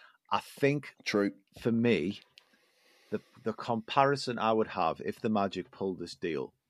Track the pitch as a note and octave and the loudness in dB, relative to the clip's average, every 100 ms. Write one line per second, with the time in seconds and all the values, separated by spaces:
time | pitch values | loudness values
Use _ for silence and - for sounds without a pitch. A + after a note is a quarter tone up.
0 | - _ - G2+ - - C#3 D3 - - | -20 _ -6 -6 -6 0 0 0 -6 -12
1 | - G#2 G2+ - _ - A#2+ A2+ A#2+ F#2+ | -2 0 0 -2 _ -4 0 2 4 2
2 | F2 G2+ _ - - _ _ _ _ _ | 0 -6 _ -20 -20 _ _ _ _ _
3 | - G#2+ - - A#2 - - A2+ - C#3+ | -8 -8 -8 -10 -8 -6 -4 -4 0 4
4 | C#3 C#3 - A#2 A2 A2 G#2+ G2 E2 D#2+ | 4 2 -2 -2 2 2 0 0 0 -2
5 | - - A2+ G#2 G2 F#2 F2 - G2 E2+ | -6 -4 0 0 0 -4 -10 -6 -6 -6
6 | E2+ - F2 C#2+ A#1+ _ | -10 -8 -4 -4 -6 _